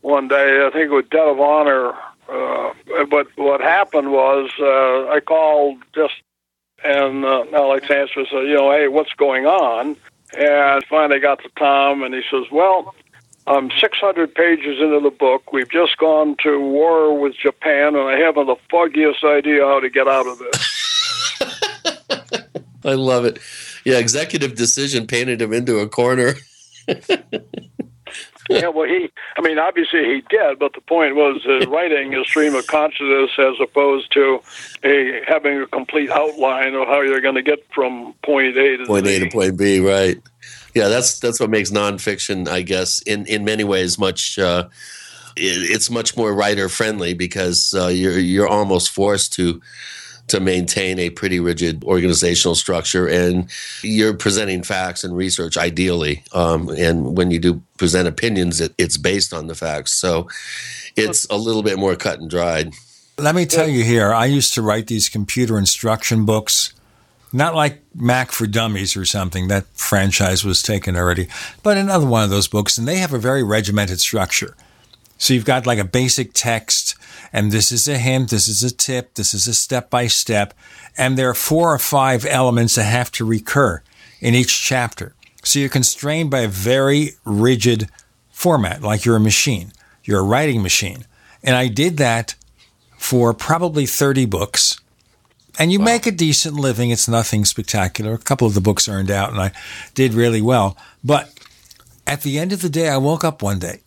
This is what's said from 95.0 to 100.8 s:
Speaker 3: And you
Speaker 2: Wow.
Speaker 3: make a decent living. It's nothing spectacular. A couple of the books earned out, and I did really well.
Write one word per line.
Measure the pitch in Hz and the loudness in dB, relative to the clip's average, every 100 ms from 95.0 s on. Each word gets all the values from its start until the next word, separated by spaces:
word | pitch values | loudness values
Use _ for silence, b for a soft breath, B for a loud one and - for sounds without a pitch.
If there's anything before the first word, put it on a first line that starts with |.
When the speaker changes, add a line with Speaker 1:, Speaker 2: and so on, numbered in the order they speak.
| _ _ _ _ _ - | _ _ _ _ _ 0
Speaker 3:
And | 160 | 2
you | 196 | 4
Speaker 2:
Wow. | 214 | 4
Speaker 3:
make | 233 233 | 2 0
a | |
decent | 180 160 143 160 147 | 0 2 2 0 -2
living. | 135 113 120 | -2 0 0
It's | 117 - | 0 0
nothing | 117 110 107 | 0 0 0
spectacular. | 101 - 107 110 92 - 107 | 0 -2 -4 -2 -2 -4 -6
A | 113 | -6
couple | - 135 117 | -4 0 2
of | |
the | 104 | 2
books | 98 98 - | 2 0 -2
earned | 98 95 | -2 -2
out, | 98 101 | -2 -2
and | 104 | -2
I | 95 - B B B | -4 -4 B B B
did | - 131 | 0 2
really | 113 120 113 | 4 2 2
well. | 107 127 98 90 | 2 2 2 -2